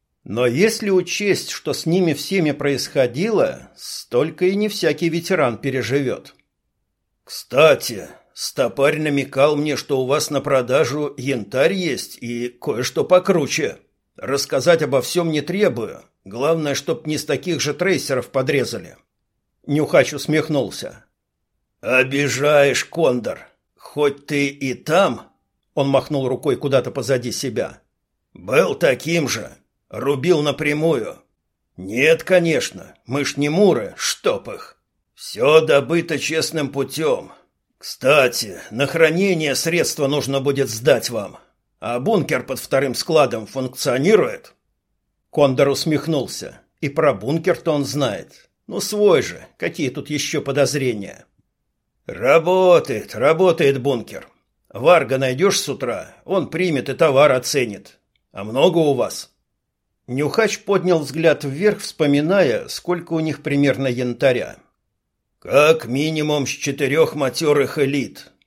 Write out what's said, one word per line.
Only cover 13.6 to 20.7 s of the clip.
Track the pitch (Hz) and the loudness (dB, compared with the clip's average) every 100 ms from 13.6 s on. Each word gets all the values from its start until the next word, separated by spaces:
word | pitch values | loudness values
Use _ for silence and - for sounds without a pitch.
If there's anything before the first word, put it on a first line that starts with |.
| 131 - _ _ _ - | -4 -6 _ _ _ -14
Рассказать | - 139 - 139 175 165 | -4 -4 -2 0 4 4
обо | 139 131 | 4 0
всем | 127 175 170 | 0 -2 0
не | 151 | -2
требую. | 143 190 190 117 101 64 _ _ | -2 0 0 0 -8 -12 _ _
Главное, | 95 113 147 165 147 | -14 -4 0 0 0
чтоб | 135 - 160 151 | -4 -4 -6 -4
не | 151 | -4
с | - | -2
таких | 139 180 147 | -4 -2 -2
же | 143 | -2
трейсеров | 143 185 151 - 131 - | -2 0 0 -2 -4 -2
подрезали". | 135 127 143 110 110 85 - _ _ _ _ _ _ - | -2 0 0 0 -6 -12 -20 _ _ _ _ _ _ -4
Нюхач | 151 143 156 123 | -2 2 2 2
усмехнулся. | 147 - 156 151 143 101 | -2 -2 -2 0 -2 -2